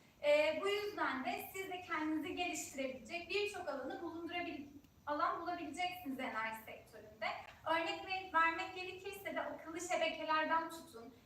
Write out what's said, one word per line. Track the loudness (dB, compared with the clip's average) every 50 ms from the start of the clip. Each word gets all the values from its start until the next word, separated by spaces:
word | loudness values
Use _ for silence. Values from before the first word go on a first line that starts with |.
| -20 -20 -8 0 6
Ee, | 6 8 8 8 6 4 2
bu | 2 2
yüzden | 2 2 0 -2 -2 0 0 0 0 0 -2
de | -2 -2 -4 -4 -6 -6
siz | -6 -6 -4
de | -6 -6
kendinizi | -4 -2 -2 0 2 2 2 0 0 -2 -2
geliştirebilecek | 0 0 0 -2 -2 -4 -6 -4 -2 -2 -2 -4 -6 -8 -8 -6 -6 -4 -2
birçok | 0 2 2 0 0 -4 -4 -4
alanı | -4 -4 -4 -4 -6 -4
bulundurabil-, | -6 -6 -6 -6 -6 -4 -2 -2 -2 -2 -4 -6 -8 -10 -14 -18 -20 -20 -20 -8 -4 -2
alan | 0 2 2 2 2 0
bulabileceksiniz | -2 -2 -2 -2 -4 -6 -4 -2 -2 -2 -2 -4 -4 -4 -4 -4
enerji | -4 -4 -2 -2 -2 -2 -4 -6 -8
sektöründe. | -12 -14 -16 -16 -18 -18 -18 -18 -18 -8 -4 -2 -2 -2 -4 -8 -12 -14 -4 0
Örnek | 4 4 4 4 4 0 -2 -2 -2
ver-, | -2 -2 0 4 6
vermek | 8 8 8 6 4 0 -2 -4
gerekirse | -4 -6 -6 -6 -6 -6 -6 -6 -6 -6 -4 -2
de | 0
akıllı | -2 -2 -4 -6 -8 -8 -6 -4
şebekelerden | 0 2 2 4 4 2 2 0 2 4 4 4 6 6 4 4 2 2
tutun, | -4 -8 -12 -12 -14 -14 -14 -14 -16 -18 -18